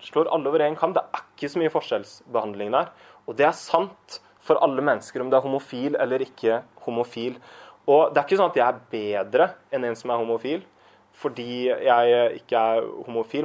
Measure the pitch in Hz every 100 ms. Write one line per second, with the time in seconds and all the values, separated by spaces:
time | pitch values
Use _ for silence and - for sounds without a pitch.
0 | - 147 165 160 139 156 147 156 165 160
1 | - - - - 147 175 160 156 - 107
2 | 101 - - 117 107 101 104 127 165 -
3 | - - - 113 151 165 - 165 196 -
4 | - - - _ - - 156 131 147 113
5 | - 131 127 135 135 135 - 123 139 147
6 | 123 131 131 - 110 113 - - - 117
7 | 120 - 120 123 - - - - - 143
8 | 160 147 - 196 180 - 120 123 - 113
9 | 104 104 95 123 180 - _ 139 123 113
10 | 123 120 117 113 131 165 185 _ _ _
11 | _ _ 143 120 120 123 123 123 131 120
12 | 120 120 120 - - 117 113 113 110 -
13 | - 117 110 143